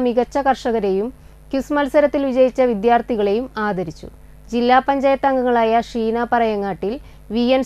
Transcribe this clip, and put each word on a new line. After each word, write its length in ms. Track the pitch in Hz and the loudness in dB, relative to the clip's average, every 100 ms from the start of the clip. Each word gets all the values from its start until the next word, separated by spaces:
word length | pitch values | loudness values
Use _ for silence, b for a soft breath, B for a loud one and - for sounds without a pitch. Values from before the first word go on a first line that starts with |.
| 247 | 2
മികച്ച 320 | 233 240 277 269 | 0 -2 0 0
കർഷകരെയും 600 | 233 254 226 202 190 233 - b b b | 0 -2 -2 0 -2 -4 -8 b b b
ക്വിസ് 240 | 269 - 294 | -6 -2 -2
മത്സരത്തിൽ 460 | 277 302 285 294 277 | 0 2 2 0 0
വിജയിച്ച 320 | 247 254 269 254 | 2 2 4 0
വിദ്യാർത്ഥികളെയും 720 | 208 233 240 233 208 202 214 262 220 208 | 2 2 2 0 -2 0 0 -4 -6 -4
ആദരിച്ചു. 420 | 185 165 - - - b b - | -4 -6 -10 -18 -20 b b -6
ജില്ലാ 260 | 233 240 254 254 | -2 2 2 2
പഞ്ചായത്ത് 400 | 277 269 269 277 | 0 0 2 0
അംഗങ്ങളായ 520 | 262 247 240 226 226 233 | 0 2 2 2 0 -2
ഷീന 360 | 240 220 233 240 | -4 -2 -2 0
പറയങ്ങാട്ടിൽ, 600 | 240 220 208 202 180 190 240 b b b | 0 0 -2 -4 -6 -6 -8 b b b
വി 100 | 220 240 | -2 2
എൻ 60 | 262 | 0